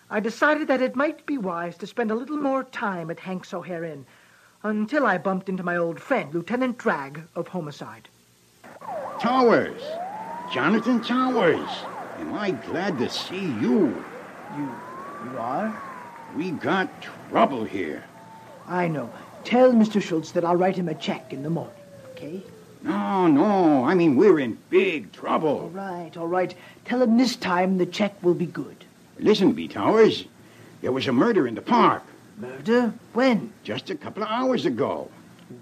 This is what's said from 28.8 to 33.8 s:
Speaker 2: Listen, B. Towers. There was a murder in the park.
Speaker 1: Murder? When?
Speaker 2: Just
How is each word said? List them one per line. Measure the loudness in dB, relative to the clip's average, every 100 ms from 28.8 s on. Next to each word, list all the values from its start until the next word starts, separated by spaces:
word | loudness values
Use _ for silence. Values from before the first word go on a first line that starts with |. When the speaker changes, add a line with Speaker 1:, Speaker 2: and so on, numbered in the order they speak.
| -20 -20 -20 0
Speaker 2:
Listen, | 4 6 6
B. | 4 -2
Towers. | -2 4 6 6 6 -4 -18 -20 -20 -20 -8
There | -4
was | -2 2
a |
murder | 4 4 4 2
in | -2
the |
park. | 0 4 6 4 -4 -20 -20 -16
Speaker 1:
Murder? | -14 -8 0 2 2 -2 -6
When? | 0 2 2 -2 -10
Speaker 2:
Just | -8 -8